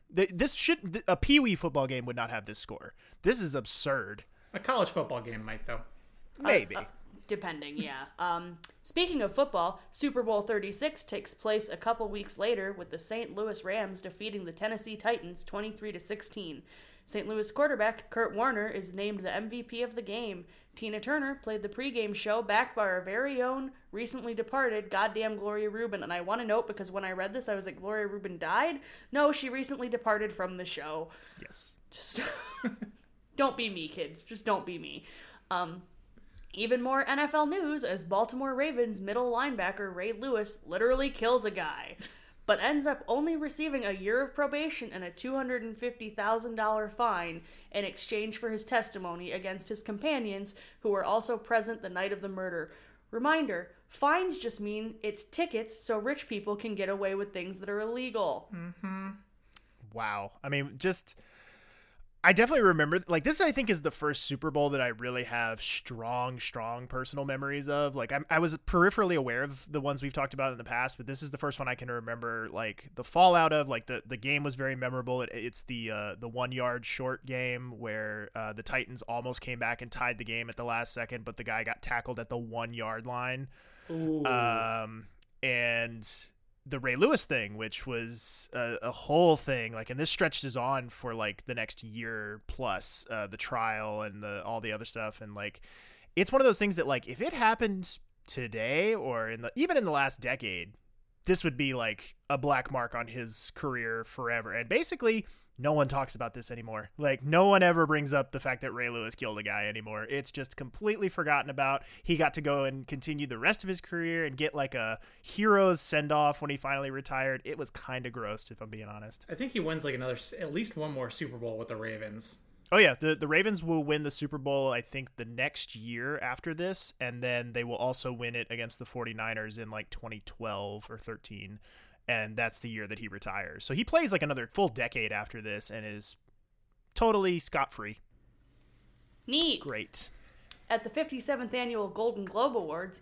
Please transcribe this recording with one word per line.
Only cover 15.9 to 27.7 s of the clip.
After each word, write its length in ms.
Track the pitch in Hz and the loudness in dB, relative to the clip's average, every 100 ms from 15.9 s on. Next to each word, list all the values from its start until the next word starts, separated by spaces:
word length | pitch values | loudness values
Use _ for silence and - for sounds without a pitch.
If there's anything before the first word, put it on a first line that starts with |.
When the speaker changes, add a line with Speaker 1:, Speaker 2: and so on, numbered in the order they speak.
Speaker 3:
to 80 | 175 | -8
sixteen. 640 | - 185 - 214 170 143 - - - - | -8 -8 -8 -10 -10 -10 -14 -20 -20 -20
Saint 240 | - 214 202 | -8 -6 -2
Louis 240 | 220 214 | -2 -2
quarterback 580 | - 294 240 214 214 - | 2 2 4 2 0 -4
Kurt 240 | 233 226 202 | 0 0 2
Warner 320 | 254 220 214 | 2 2 0
is 260 | 196 190 | -4 -6
named 280 | 190 208 202 | -4 -4 -2
the 140 | 185 202 | -2 -4
M 140 | 214 | -4
V 140 | 240 | -6
P 180 | 233 233 | -8 -4
of 140 | 240 233 | -4 -4
the 80 | |
game. 420 | 196 220 226 180 175 - - - | -6 -4 -6 -8 -12 -20 -20 -8
Tina 240 | 220 208 | -6 -4
Turner 380 | 247 302 269 277 | -2 0 0 -4
played 200 | 226 214 | -4 -4
the 40 | 208 | -4
pregame 480 | 220 277 240 214 202 | -4 -2 0 -2 -2
show 260 | 214 220 | 0 2
backed 340 | 208 208 254 - | 4 4 4 2
by 80 | |
our 180 | 202 185 | 2 2
very 400 | 185 214 277 262 | 0 -2 0 0
own 300 | 247 262 269 - - | 0 -2 -6 -12 -12
recently 420 | 202 233 254 233 | -8 -6 -6 -4
departed 560 | 226 220 269 254 214 - | -4 -2 2 2 0 0
goddamn 460 | 190 214 214 220 208 | 2 2 2 -2 -2
Gloria 340 | 202 208 214 | -2 -2 -2
Rubin. 340 | 214 233 196 | -2 -2 -2
And 100 | 160 | -2
I 80 | 175 | -4
want 180 | 175 233 | -2 -2
to 80 | 226 | 2
note, 200 | 220 226 | 2 2
because 240 | 208 180 | -4 -6
when 120 | 190 | -4
I 80 | 190 | -4
read 220 | 185 196 | -2 -2
this, 160 | 247 240 | -2 -2
I 60 | 202 | -2
was 100 | |
like, 160 | 185 | -4